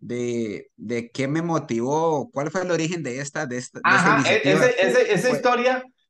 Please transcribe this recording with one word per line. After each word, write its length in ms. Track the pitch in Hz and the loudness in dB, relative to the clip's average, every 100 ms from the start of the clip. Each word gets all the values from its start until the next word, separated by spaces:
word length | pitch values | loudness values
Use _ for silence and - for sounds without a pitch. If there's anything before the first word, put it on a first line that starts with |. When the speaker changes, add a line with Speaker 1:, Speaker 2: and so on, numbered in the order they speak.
Speaker 1:
de, 680 | 104 120 120 117 113 95 - | -8 -6 -4 -2 -4 -6 -12
de 380 | - 101 117 117 | -14 -6 -6 -6
qué 160 | - 135 | -6 -4
me 140 | 156 | -2
motivó, 840 | 170 160 - 113 123 151 165 151 117 | -2 -2 -2 -4 -2 0 0 -2 -4
cuál 180 | 135 151 | -6 -4
fue 120 | 190 | -4
el 100 | 180 | -2
origen 320 | 165 160 175 | 0 -2 -4
de 160 | 139 123 | -6 -8
esta, 260 | 143 156 147 | -8 -8 -6
de 120 | 123 | -6
esta, 200 | 123 160 | -10 -4
de 100 | 170 | 2
esta 280 | 190 180 208 | 4 4 4
Speaker 2:
Ajá, 120 | 143 | 4
e-, 60 | |
Speaker 1:
iniciativa. 320 | 214 190 190 254 | 2 4 4 4
Speaker 2:
ese, 220 | 240 190 | 4 2
ese, 240 | 247 233 | 4 4
esa 140 | 202 254 | 2 2
Speaker 1:
Fue, 80 | - | 2
Speaker 2:
historia, 480 | 247 247 254 254 254 _ _ | 2 2 2 0 -4 _ _